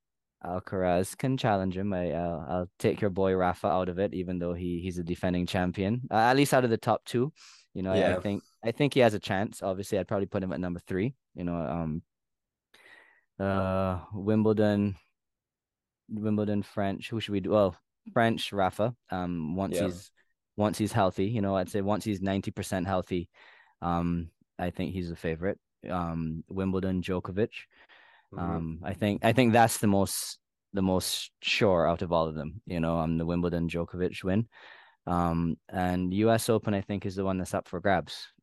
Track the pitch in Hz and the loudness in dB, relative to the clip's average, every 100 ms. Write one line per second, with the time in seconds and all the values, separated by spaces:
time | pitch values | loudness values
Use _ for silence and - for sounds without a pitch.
0 | _ _ _ _ 87 92 - 98 90 87 | _ _ _ _ -8 -8 -4 -2 2 2
1 | 95 - 131 131 120 98 95 92 101 90 | 0 -2 -2 0 2 2 0 -2 -2 -2
2 | 90 82 87 80 80 90 87 - 113 - | -2 -2 -2 -4 -4 -4 -4 -2 -2 0
3 | 104 92 95 92 90 92 104 90 92 87 | 0 2 2 2 2 0 0 0 0 -2
4 | 98 92 90 90 87 87 87 87 92 87 | -2 -2 -4 -4 -4 -4 -4 -4 -4 -4
5 | 85 90 92 90 87 95 90 95 95 123 | -4 -2 0 0 0 0 -2 -2 -2 -2
6 | 127 110 117 135 143 135 123 110 120 123 | 0 2 4 4 4 4 4 2 2 0
7 | - 123 143 - - - _ 98 95 95 | 0 0 0 -4 -20 -20 _ -6 0 2
8 | 90 92 101 101 - _ 113 - 143 139 | 2 0 -2 -4 -6 _ -6 0 2 6
9 | 117 104 - 95 110 - 95 92 98 98 | 4 4 -2 -2 -2 -4 -4 -4 -2 -2
10 | 90 101 98 101 92 73 90 87 - 92 | 0 -2 -2 -2 -4 -4 -4 -6 -4 -2
11 | 120 - _ - 87 85 69 85 80 82 | -2 -4 _ -6 -4 -2 -2 -2 -2 -4
12 | - _ _ _ _ _ _ - - - | -8 _ _ _ _ _ _ -20 -20 -20
13 | - _ _ - 98 98 95 95 95 90 | -20 _ _ -4 0 0 0 0 0 -2
14 | - 104 98 110 107 107 104 104 101 95 | -6 -4 2 4 4 4 4 4 0 -2
15 | _ _ _ _ _ _ _ _ _ _ | _ _ _ _ _ _ _ _ _ _
16 | - 110 107 104 104 104 - - 98 95 | -12 -4 0 0 2 0 -2 -2 -2 -2
17 | - 113 104 101 90 107 98 - _ _ | -6 -8 -4 -2 2 4 4 0 _ _
18 | - 123 113 110 - 101 92 - 117 120 | -4 2 2 2 -2 0 0 2 -2 -2
19 | - 92 90 85 78 92 95 87 87 90 | -8 -6 -4 -4 -4 -2 -2 0 -2 -4
20 | - _ _ _ _ - 104 - 104 113 | -14 _ _ _ _ 0 0 2 0 2
21 | 95 - 98 117 98 95 92 101 98 104 | 2 2 0 0 0 0 0 -2 0 -2
22 | 113 95 98 98 107 104 95 95 92 92 | -2 -2 -2 -2 -2 -6 -4 -2 0 -2
23 | - 90 - _ - - _ _ 87 85 | -2 -4 -4 _ -20 -20 _ _ -2 0
24 | 87 85 82 _ _ - 87 - 82 95 | 0 -2 -4 _ _ -6 -6 -4 -4 -4
25 | 85 85 - 80 95 - _ _ - 90 | -6 -6 -4 -2 -4 -4 _ _ -6 -4
26 | 85 82 80 80 - 95 95 92 95 92 | -2 -4 -4 -6 -8 -4 -2 0 0 -2
27 | 87 90 - 92 117 - - _ - - | -2 -4 -4 -2 -2 -4 -20 _ -20 -20
28 | - _ _ 95 87 85 82 80 98 98 | -20 _ _ -8 -4 -4 -6 -6 -8 -2
29 | 104 101 113 117 120 113 113 - 107 98 | 0 2 2 4 6 8 6 4 4 4
30 | 95 - - - _ _ _ 101 95 92 | 2 -2 -8 -12 _ _ _ 0 2 2
31 | - - - _ - - 107 87 80 85 | 0 -4 -8 _ -4 2 4 6 4 2
32 | 87 85 80 78 73 98 - 87 82 82 | 0 2 0 -2 -8 -10 -6 -2 0 2
33 | 82 82 82 87 87 85 82 85 82 90 | 0 0 0 0 0 0 -2 -4 -6 -4
34 | 90 - 95 98 117 - - - - _ | -4 -4 0 0 -2 -8 -20 -20 -20 _
35 | - 87 87 82 85 78 - 90 90 90 | -2 0 2 2 0 -2 -6 -4 -2 0
36 | 92 95 110 113 - 110 - 101 - 98 | -2 2 4 4 2 0 0 -2 -2 -6
37 | 101 92 95 92 90 98 - 87 98 90 | -4 -4 -2 -2 -4 -6 -6 -2 2 2
38 | 73 - - _ | 0 -10 -16 _